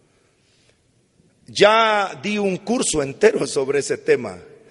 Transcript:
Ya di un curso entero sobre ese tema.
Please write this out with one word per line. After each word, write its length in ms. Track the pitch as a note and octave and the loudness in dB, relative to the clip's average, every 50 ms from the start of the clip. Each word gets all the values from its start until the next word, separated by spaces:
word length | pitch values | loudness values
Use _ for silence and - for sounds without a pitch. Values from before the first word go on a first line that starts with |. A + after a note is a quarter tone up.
| _ _ _ _ _ _ _ _ _ _ _ _ _ _ _ _ _ _ _ _ _ _ _ _ _ _ _ _ _ | _ _ _ _ _ _ _ _ _ _ _ _ _ _ _ _ _ _ _ _ _ _ _ _ _ _ _ _ _
Ya 720 | - A2 - G3 G#3 G#3+ A3+ A3+ A3 G#3+ G#3 G3 F#3 - C#3+ | -10 2 4 4 6 6 4 2 2 2 0 -2 -4 -6 -8
di 160 | B2 G3 G#3 | -6 -4 -2
un 200 | G#3 G3+ G3 F#3 | -2 -2 -2 -4
curso 440 | E3 - - A#3 C4 A3+ - - D#3 | -4 -4 -4 -2 -2 -2 -2 -2 -2
entero 460 | C#3 C3+ C3+ - - A3 A3 F3 D3+ | -4 -4 -2 2 2 2 2 2 -2
sobre 320 | C3 - C#3+ C3+ B2+ C#3 C#3+ | -2 -2 -2 -2 0 -2 -2
ese 180 | C3+ - C3+ | -2 -4 -6
tema. 400 | - - - D3+ C3 A#2+ G#2 F#2 F#2 - - - - - - | -4 0 0 0 0 0 -6 -12 -14 -18 -20 -20 -20 -20 -20